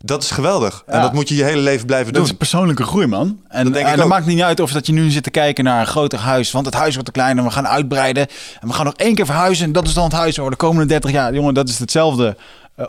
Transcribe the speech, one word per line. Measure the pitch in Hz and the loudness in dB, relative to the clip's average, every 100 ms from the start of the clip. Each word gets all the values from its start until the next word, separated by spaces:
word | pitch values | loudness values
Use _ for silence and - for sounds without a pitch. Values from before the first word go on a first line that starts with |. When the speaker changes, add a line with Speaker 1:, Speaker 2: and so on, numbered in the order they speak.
Speaker 1:
dat | - 143 | -6 -4
is | - | -4
geweldig. | - 147 196 107 - - | -2 0 0 -2 -4 -4
En | 120 | 0
Speaker 2:
Ja. | |
Speaker 1:
dat | 127 | 0
moet | 139 143 | 0 -2
je | 147 | 0
je | |
hele | 139 151 | 0 0
leven | 139 135 120 | 0 0 0
blijven | 131 117 | -2 0
Speaker 2:
Dat | 139 | 0
Speaker 1:
doen. | 143 | 0
Speaker 2:
is | 98 | -2
persoonlijke | 147 175 185 131 | -2 0 0 0
groei, | 113 190 156 | -2 0 0
man. | 98 165 208 - | 0 -2 -6 -8
En, | 113 | -2
Speaker 1:
Dat | 127 | 0
denk | 143 143 | 0 0
Speaker 2:
en | |
Speaker 1:
ik | 147 | 2
Speaker 2:
dat | |
Speaker 1:
ook. | 165 | 4
Speaker 2:
maakt | 190 160 | 2 2
niet | 170 | 2
uit | 180 165 | 2 0
of | 156 | 0
dat | 147 139 | -2 0
je | |
nu | 160 160 | 2 2
zit | 147 | 0
te | - | -2
kijken | 160 147 143 | 0 0 2
naar | 131 120 | 2 2
een | 113 | 0
groter | 156 143 120 | 0 0 -2
huis, | 117 131 113 | 0 0 0
want | 131 139 | -2 -2
het | |
huis | - 156 | 0 -2
wordt | 131 123 | -2 -6
te | |
klein | 135 127 127 | -2 0 2
en | |
we | 123 | 0
gaan | 127 139 | -2 0
uitbreiden. | 143 139 135 131 131 139 - - - | 0 0 0 0 0 -2 -6 -18 -12
En | 113 | -6
we | |
gaan | 120 | -2
nog | 147 | -2
één | - 220 | 0 0
keer | 220 160 | 2 0
verhuizen | 147 185 175 165 | 2 2 2 0
en | |
dat | 160 160 | 0 2
is | |
dan | 175 | 2
het | 165 | 2
huis | 165 165 156 | 2 0 -2
waar | |
we | 135 | -4
de | 131 | 0
komende | 165 165 147 | 2 2 2
dertig | 156 135 | 2 0
jaar. | 143 123 | 0 0
Jongen, | 135 143 | 0 2
dat | 135 131 | 2 0
is | 117 | -2
hetzelfde, | 120 160 160 127 117 98 - - - | -2 2 2 2 0 -2 -12 -20 -20
eh, | - | -12